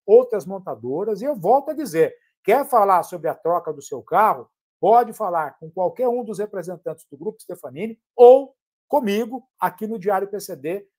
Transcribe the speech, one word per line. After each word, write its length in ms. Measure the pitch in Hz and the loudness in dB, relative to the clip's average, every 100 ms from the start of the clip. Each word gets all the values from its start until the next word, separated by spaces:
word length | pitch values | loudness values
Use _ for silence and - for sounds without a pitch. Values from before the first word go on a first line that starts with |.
outras 400 | - 226 247 208 | 4 4 4 -6
montadoras. 760 | 165 196 180 113 120 151 214 196 | -6 -12 -12 -10 -8 -6 -4 -6
E 20 | |
eu 100 | 269 | -6
volto 360 | 240 175 269 294 | -4 2 2 2
a 40 | |
dizer, 400 | 302 247 160 147 - _ _ | -8 -4 0 0 -2 _ _
quer 240 | - 262 285 | 0 0 2
falar 340 | 233 196 180 | 2 4 2
sobre 280 | 165 175 156 | 0 -6 -6
a 40 | |
troca 380 | - 165 170 165 | -4 -2 -2 -4
do 80 | 143 | -12
seu 220 | - 131 | -12 -12
carro? 440 | - 175 214 143 - _ _ - | -2 2 2 0 -8 _ _ -2
Pode 360 | 175 240 226 | 4 4 2
falar 440 | 220 202 170 147 - | -6 -4 -4 -4 -10
com 120 | 160 | -14
qualquer 360 | 185 180 175 254 | -4 -4 -2 -2
um 160 | 240 | -2
dos 160 | 220 190 | -6 -8
representantes 680 | 208 190 170 170 165 156 - | -8 -8 -12 -12 -12 -12 -18
do 60 | 139 | -12
Grupo 240 | 190 214 | -12 -12
Stefanini 580 | - 175 135 135 220 226 _ | -16 -16 -14 -10 -12 -12 _
ou 400 | - 240 269 277 _ _ _ - | 8 8 8 2 _ _ _ -4
comigo 560 | 285 214 202 233 254 _ - | -2 -2 -4 -4 -10 _ -6
aqui 280 | 175 - 214 | -6 -6 -10
no 120 | 220 | -6
Diário 300 | 190 190 196 | -4 -4 -4
P 100 | 202 | -10
C 160 | 196 | -12
D 320 | 156 147 196 202 | -12 -8 -10 -12